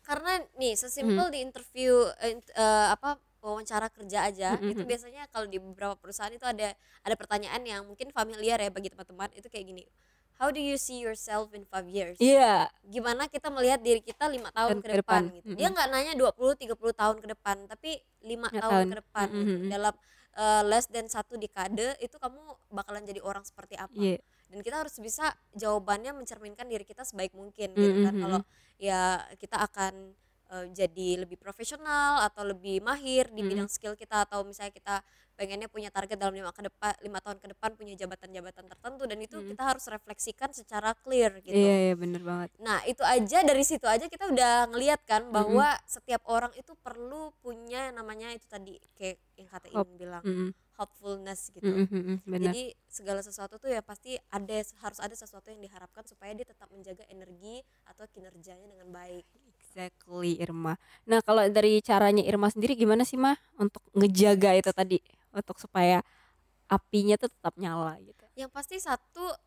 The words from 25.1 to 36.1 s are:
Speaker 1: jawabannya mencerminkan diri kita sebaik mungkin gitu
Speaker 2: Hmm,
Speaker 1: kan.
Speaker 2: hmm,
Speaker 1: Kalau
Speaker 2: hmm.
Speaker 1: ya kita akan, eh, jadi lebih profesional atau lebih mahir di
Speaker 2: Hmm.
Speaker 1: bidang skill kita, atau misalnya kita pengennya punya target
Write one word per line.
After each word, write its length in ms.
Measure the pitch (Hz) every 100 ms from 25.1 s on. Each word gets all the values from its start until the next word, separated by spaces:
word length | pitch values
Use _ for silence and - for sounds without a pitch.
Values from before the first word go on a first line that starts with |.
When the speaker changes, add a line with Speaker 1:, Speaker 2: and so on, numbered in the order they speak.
| 220 311 - _
Speaker 1:
jawabannya 560 | 208 214 208 196 202 240
mencerminkan 540 | 285 247 220 214 214 247
diri 160 | 220
kita 240 | 196 214 262
sebaik 240 | 202 190
mungkin 380 | 190 196 - 202
gitu 240 | 190 202
Speaker 2:
Hmm, 80 | 196
Speaker 1:
kan. 100 | 202
Speaker 2:
hmm, 100 | 202 180
Speaker 1:
Kalau 140 | 190
Speaker 2:
hmm. 100 | 196 _ _ _
Speaker 1:
ya 240 | 196 185 185 185 - -
kita 200 | - 220
akan, 340 | 208 202 190 190 190 196 _ _ _
eh, 160 | 185 180
jadi 500 | 185 180 165 185 180
lebih 140 | 180 180
profesional 840 | 196 - 233 294 311 294 285 285
atau 220 | 208 -
lebih 380 | 202 190 190 190
mahir 500 | 214 285 269 262 247
di 160 | 220 202
Speaker 2:
Hmm. 20 |
Speaker 1:
bidang 200 | 196 208
skill 260 | - 214
kita, 320 | 208 214 214 202
atau 160 | 202
misalnya 300 | 196 196 202
kita 340 | - - 202 _ _ _
pengennya 380 | _ 196 196 220
punya 160 | 220 208
target 300 | 196 190